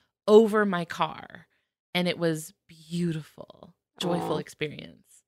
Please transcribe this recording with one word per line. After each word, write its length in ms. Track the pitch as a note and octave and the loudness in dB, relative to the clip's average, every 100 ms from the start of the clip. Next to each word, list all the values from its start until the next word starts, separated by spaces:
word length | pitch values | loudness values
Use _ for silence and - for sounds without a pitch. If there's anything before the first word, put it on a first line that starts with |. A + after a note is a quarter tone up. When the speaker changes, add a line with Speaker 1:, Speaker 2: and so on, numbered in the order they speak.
| _ _ - | _ _ 6
Speaker 1:
over 360 | G#3+ A3 G#3+ | 8 8 4
my 200 | G#3 F3 | 0 -2
car, 640 | E3 - D#3 - - - - _ _ _ _ | -6 -4 -4 -4 -18 -20 -20 _ _ _ _
and 140 | F3+ F3+ | -2 -2
it 120 | E3+ | 0
was 360 | E3+ D#3 D#3 - - | -2 -2 -8 -20 -20
beautiful, 1080 | D#3+ D#3 E3+ F3 D#3+ D3 - - - - _ _ - | -20 -8 -4 -2 -4 -10 -20 -20 -20 -20 _ _ -8
joyful 360 | F3 E3+ D#3+ D3+ | -4 -4 -4 -6
Speaker 2:
Aw. 20 | |
Speaker 1:
experience. 840 | - - D3+ - - - _ - | -8 -10 -10 -10 -18 -20 _ -20